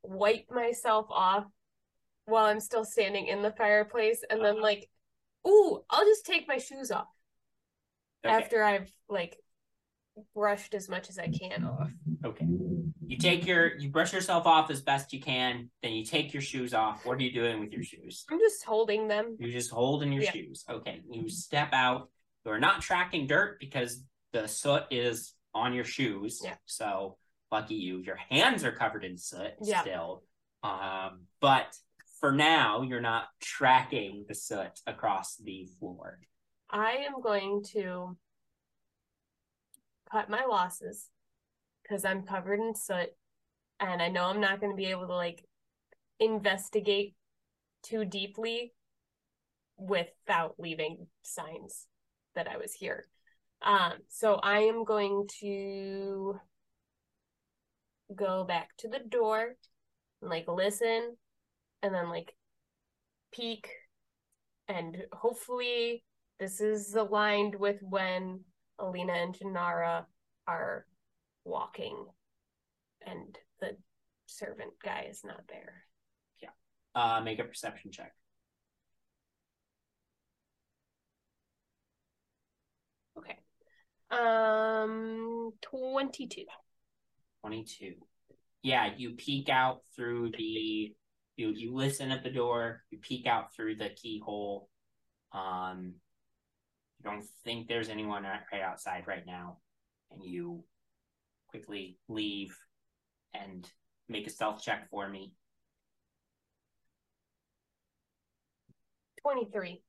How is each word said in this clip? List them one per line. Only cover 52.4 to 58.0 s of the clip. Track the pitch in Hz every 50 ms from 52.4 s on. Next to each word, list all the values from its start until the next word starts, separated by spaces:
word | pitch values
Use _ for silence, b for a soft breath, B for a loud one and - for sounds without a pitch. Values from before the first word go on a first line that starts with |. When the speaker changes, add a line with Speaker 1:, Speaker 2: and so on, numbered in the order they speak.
| 165 -
Speaker 1:
I | -
was | - - - -
here. | - 190 - - - - _ _ _ _ _ _ _ _ _ _ _
Um, | - - - 190 180 170 - - - _
so | - - 226 214 202
I | 185 - 202 202 208
am | 214 220 226 233 226
going | 220 214 208 202 196 202 202 202 202 - -
to | 214 202 202 196 196 196 196 196 196 196 196 196 196 196 196 196 190 196 196 196 - _ _ _ _ _ _ _ _ _ _ _ _ _ _ _ _ _ _ _ _ _ _ _ _ _ _ _ _ _ _ _